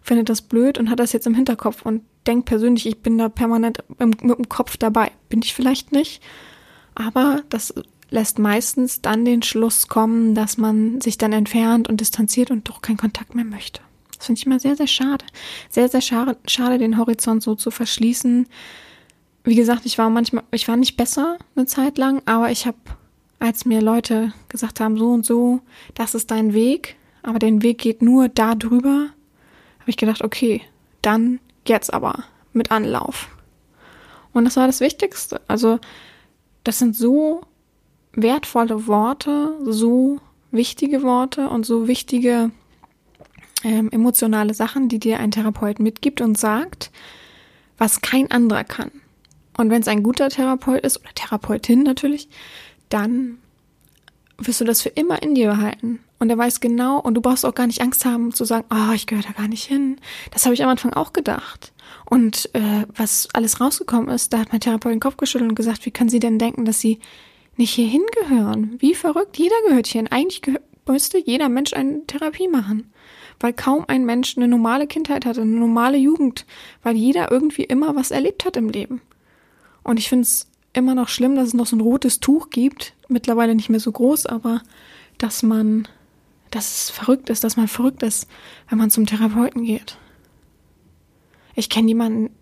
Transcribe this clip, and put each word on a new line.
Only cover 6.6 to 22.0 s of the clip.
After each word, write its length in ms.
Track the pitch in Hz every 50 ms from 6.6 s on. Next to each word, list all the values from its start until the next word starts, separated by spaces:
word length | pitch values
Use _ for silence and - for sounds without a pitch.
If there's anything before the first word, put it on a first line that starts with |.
| _ - - - _ _ _
aber 480 | - 220 226 - 254 254 285 277 294 294 -
das 240 | - 226 - - - - - _ _ _ _ _
lässt 300 | - 226 214 - - -
meistens 600 | 214 208 208 214 - - - 269 254 254 - -
dann 240 | - - 214 220 240
den 160 | 240 240 233
Schluss 460 | 226 - - 220 226 226 220 214 254
kommen, 480 | - - 220 220 226 226 233 226 220 214
dass 220 | 214 214 208 -
man 440 | - 220 220 214 220 220 226 226 262
sich 160 | - 233 202
dann 160 | - 226 214 214
entfernt 560 | 220 208 - - 226 226 226 233 233 226 -
und 120 | 220 208
distanziert 500 | 220 - - - 214 208 - 247 247 -
und 180 | 262 214 - -
doch 120 | - -
keinen 160 | - - 220
Kontakt 380 | 208 - 214 - - 220 _ -
mehr 100 | 240 233
möchte. 360 | 220 208 196 - - - - - _ _ _ _ _ -
Das 100 | _ -
finde 120 | - 233 -
ich 60 | -
immer 140 | 269 262 254
sehr, 160 | - 269 285
sehr 120 | 294 302
schade. 380 | 262 - - 262 269 285 277 - - _ - - - - - - _
Sehr, 200 | - 233 247 254
sehr 120 | - 254
schade, 360 | - - 247 226 247 269 247 - _
schade, 300 | - - - 247 247 254
den 200 | 247 233 226 226
Horizont 460 | 220 233 240 226 220 - 226 226 220 -
so 120 | 226 214
zu 160 | 214 - 233
verschließen. 760 | - - 233 - - - 226 233 247 - - 247 240 247 247 - - - - - - - - - - - _ _ _ _ _ _ _ _ _
Wie 120 | 233 233
gesagt, 300 | 233 233 226 240 240 -
ich 120 | 240 -
war 120 | - 226 226
manchmal, 340 | 226 233 233 - - - - _
ich 160 | - 226 -
war 100 | - 233
nicht 200 | 240 262 262 -
besser 400 | - 240 254 - 285 277 330 349 349 - _ _
eine 100 | 269 254
Zeit 320 | - - 277 262 277 277
lang, 240 | 285